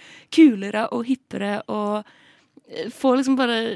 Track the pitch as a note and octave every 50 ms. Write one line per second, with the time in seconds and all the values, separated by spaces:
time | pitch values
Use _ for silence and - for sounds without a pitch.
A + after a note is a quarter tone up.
0 | - - - - - _ - - E4 D4 A#3 G3 G3 G3+ G#3 G#3+ A3+ - - A#3+
1 | A#3 A#3+ C4+ B3 _ _ - G3 G3+ G3+ G#3 G#3 - - - G#3+ G#3 G#3 G#3 G#3+
2 | G#3+ - _ _ _ _ _ _ _ _ _ - _ _ - - - - - -
3 | - C4+ B3 C4 C#4 B3+ C4+ B3+ C4+ A#3+ A#3 A3+ A3+ A3+ A3+